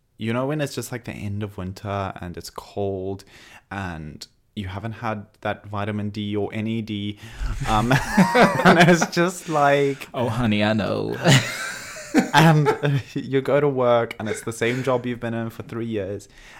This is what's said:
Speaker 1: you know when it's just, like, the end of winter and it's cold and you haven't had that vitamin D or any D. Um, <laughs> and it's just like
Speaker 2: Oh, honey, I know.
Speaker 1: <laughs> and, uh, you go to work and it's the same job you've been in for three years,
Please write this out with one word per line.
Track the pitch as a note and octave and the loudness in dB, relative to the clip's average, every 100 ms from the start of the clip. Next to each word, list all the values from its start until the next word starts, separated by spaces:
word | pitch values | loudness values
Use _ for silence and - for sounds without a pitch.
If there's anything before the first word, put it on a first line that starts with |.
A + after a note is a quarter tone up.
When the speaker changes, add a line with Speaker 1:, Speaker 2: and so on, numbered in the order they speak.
| _ - | _ -8
Speaker 1:
you | A2 | -4
know | A#2+ C3+ | -2 -2
when | D3+ | -2
it's | C#3+ C3+ | -4 -6
just, | A#2 | -8
like, | A#2+ - | -8 -10
the | |
end | A#1+ G2+ G2+ | -8 -6 -6
of | G#2 G2 | -6 -8
winter | F#2 F#2 G#2 G2+ F#2+ - | -10 -8 -6 -4 -4 -6
and | F2+ E2 | -10 -12
it's | - | -12
cold | - - G2+ G2 F#2+ F#2+ G2 - - - - - | -14 -12 -6 -4 -4 -6 -8 -12 -20 -20 -20 -12
and | G2 F#2 D#2+ D2+ D2 - _ _ G#2+ | -8 -8 -8 -12 -14 -18 _ _ -10
you | F#2 | -8
haven't | G2 A2+ | -8 -10
had | G#2+ A#2 G#2+ G2+ _ | -8 -6 -6 -10 _
that | G#2 G2 G2+ | -6 -6 -6
vitamin | G#2 G#2 G#2 G#2 | -6 -4 -4 -4
D | G#2+ G#2 G#2 | -4 -4 -2
or | G2+ | -2
any | A2 A2 A2+ | -4 -4 -4
D. | A2 G#2 G#2 G#2 A2+ - - G#2+ B2 | -4 -6 -6 -8 -12 -6 -4 -4 0
Um, | G#2+ A#2+ | 2 4
<laughs> | C3 - G#3 - B3 G#3+ C#3 F3+ | 2 2 4 4 6 4 4 6
and | E3+ E3+ | 8 6
it's | E3 - | 6 2
just | E3+ E3+ F3+ - | 0 0 -2 -2
like | D3+ C#3+ C#3+ C#3 C3+ - | 2 4 4 2 -2 -8
Speaker 2:
Oh, | C3 A#2+ | -4 -2
honey, | A#2 A#2 G#2 | 0 0 2
I | G#2 | 2
know. | A2 G2 G#2+ G#2+ B2 | 2 0 -2 -4 0
Speaker 1:
<laughs> | D#3 B2+ - - - - - - - - - | 4 4 4 -6 -8 -10 -14 -16 -2 0 4
and, | D3 D#3+ D3+ D3 | 6 8 8 4
uh, | - C#3+ C#3 - C#3+ | 2 2 0 -2 -8
you | A#2+ C3+ | -2 0
go | C3 C#3+ | 2 2
to | D3 | 4
work | B2+ A#2+ A#2+ A2+ - | 2 4 4 2 -4
and | G#2+ | -6
it's | G#2 | -6
the | A#2 | -6
same | A2+ A#2 B2+ | -2 0 0
job | C3 B2 B2 | 0 0 -2
you've | A#2 | -6
been | A#2 | -6
in | A2+ A2+ | -4 -6
for | - | -8
three | - A2+ A#2 | -10 -8 -4
years, | G#2+ F#2+ G2+ - - - - | -4 -6 -8 -12 -20 -20 -20